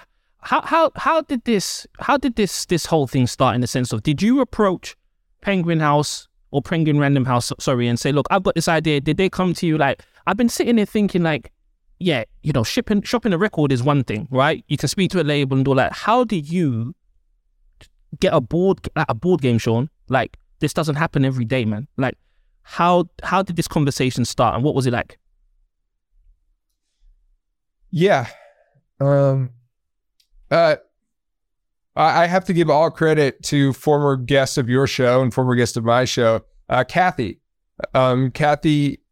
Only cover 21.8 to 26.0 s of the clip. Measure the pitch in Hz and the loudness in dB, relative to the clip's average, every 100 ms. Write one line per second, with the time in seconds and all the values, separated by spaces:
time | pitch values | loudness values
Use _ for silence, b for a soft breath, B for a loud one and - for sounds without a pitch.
21.8 | 139 - 131 - _ _ _ _ - - | -8 -4 -4 -6 _ _ _ _ -14 -2
22.8 | 175 180 175 - - 185 190 165 - 160 | 2 2 0 -6 -4 -2 -2 -4 -4 0
23.8 | 139 - 131 131 120 - 117 110 147 131 | -2 0 -2 -2 -4 0 0 2 0 0
24.8 | 127 120 - - _ _ _ _ _ _ | 0 -2 -6 -14 _ _ _ _ _ _
25.8 | _ _ | _ _